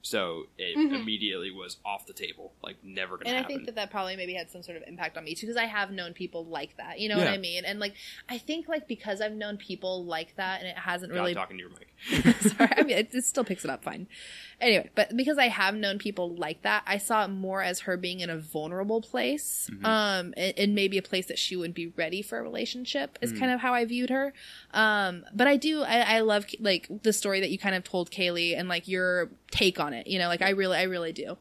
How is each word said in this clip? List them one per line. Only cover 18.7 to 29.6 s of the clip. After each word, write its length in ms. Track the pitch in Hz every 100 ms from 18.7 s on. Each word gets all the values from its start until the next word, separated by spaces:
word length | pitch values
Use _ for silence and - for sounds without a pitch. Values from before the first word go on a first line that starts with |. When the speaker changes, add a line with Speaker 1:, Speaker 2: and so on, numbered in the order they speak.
| 180 202 226
Speaker 3:
place, 680 | 220 247 240 294 - - -
Speaker 1:
Mm-hmm. 120 | 196 214
Speaker 3:
um, 480 | 220 208 190 175 -
and, 180 | 190 -
and 160 | 202
maybe 240 | 208 196 190
a 40 |
place 240 | - 185 190
that 120 | -
she 180 | - 185
wouldn't 180 | 170
be 140 | 175 170
ready 340 | - 160 185
for 160 | 202 233
a 40 |
relationship 760 | 233 - 233 247 247 285 277 -
is 100 | 240
Speaker 1:
Mm. 60 | 220
Speaker 3:
kind 120 | 254
of 80 | 247
how 120 | 254
I 100 | 247 233
viewed 240 | 240 247
her. 220 | 262 277 - - - -
Um, 520 | - 220 208 190 180 -
but 120 | 208 254
I 100 | 285
do, 260 | 311 208
I, 340 | - 226 214 226
I 40 |
love, 260 | 220 208 202 -
like, 280 | 214 180 - 208
the 100 | 220
story 280 | 208 208 190
that 100 | 190
you 80 | 185
kind 160 | 202
of 80 | 185
told, 260 | - 190 170
Kaylee, 480 | - 180 175 170 160
and, 100 | 185
like, 180 | 175 170
your 420 | 185 185 180 170 - -
take 300 | -